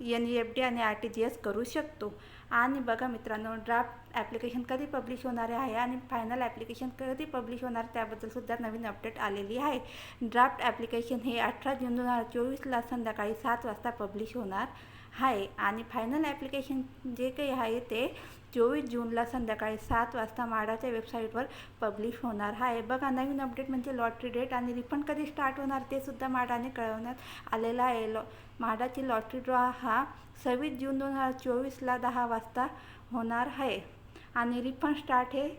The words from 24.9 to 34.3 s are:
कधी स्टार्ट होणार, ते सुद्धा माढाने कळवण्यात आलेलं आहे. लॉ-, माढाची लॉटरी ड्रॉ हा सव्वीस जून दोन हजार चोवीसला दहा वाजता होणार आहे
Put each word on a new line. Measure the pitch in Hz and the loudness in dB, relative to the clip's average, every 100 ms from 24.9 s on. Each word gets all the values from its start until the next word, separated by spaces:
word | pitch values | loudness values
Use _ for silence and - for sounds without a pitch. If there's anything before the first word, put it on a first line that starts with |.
| 294 | -2
कधी | 294 294 294 | 0 0 -2
स्टार्ट | - 269 262 | 0 0 2
होणार, | 269 269 262 | 0 -2 -2
ते | 269 | -4
सुद्धा | 269 262 262 | -4 -4 0
माढाने | 254 247 240 254 | 2 2 0 -2
कळवण्यात | 262 226 220 240 254 - - - | -2 -2 -2 -4 -8 -10 -10 -2
आलेलं | 220 226 240 | 0 2 4
आहे. | 254 233 220 | 4 4 0
लॉ-, | 220 220 - - - | -2 -4 -12 -14 -2
माढाची | 226 220 254 254 262 | 0 2 0 0 2
लॉटरी | 220 220 262 | 2 0 -4
ड्रॉ | 254 254 247 | 2 4 4
हा | 247 254 226 359 - - - | 2 2 4 2 -4 -16 -2
सव्वीस | 262 254 302 254 | 2 2 0 -2
जून | 269 269 | -2 0
दोन | 277 | 0
हजार | 269 262 | 2 2
चोवीसला | 254 254 247 269 254 254 247 | 2 2 2 2 -2 0 2
दहा | 247 247 240 | 2 2 2
वाजता | 226 226 247 285 - - - - | 0 -2 0 0 -2 -14 -16 -6
होणार | 233 226 233 262 | -2 0 2 0
आहे | 262 269 196 - - - - - | 0 0 0 -6 -16 -18 -18 -4